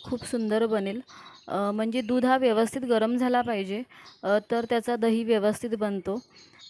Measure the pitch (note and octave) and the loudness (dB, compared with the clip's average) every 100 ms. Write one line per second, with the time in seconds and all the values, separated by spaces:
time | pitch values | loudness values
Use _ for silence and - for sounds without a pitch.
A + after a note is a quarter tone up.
0 | - B3 - A#3+ G#3+ A3 A3+ A3 G3 A3+ | -6 -8 -4 -4 0 0 0 0 -2 -6
1 | - - - - - F#3+ G3+ G#3 A3+ B3 | -10 -20 -20 -20 -6 -4 -2 -2 -2 -2
2 | G#3+ B3+ B3+ C4 B3+ G#3+ A3+ C4+ B3 A3+ | 0 2 4 4 4 4 2 -2 0 2
3 | A3 B3 B3+ B3 A#3+ G#3 F#3+ G#3+ B3+ - | 2 0 2 2 0 -2 -4 -6 -10 -16
4 | - - F#3+ G#3 - A#3 A#3 A#3 A#3+ A#3 | -20 -8 0 0 2 -2 0 -2 0 0
5 | A3+ A3+ A3+ A3 G#3 G#3+ A#3 G#3+ G#3 G3 | 2 2 2 2 2 0 -4 -2 -2 -4
6 | F#3+ A3 - - - - - | -4 -6 -8 -20 -20 -20 -14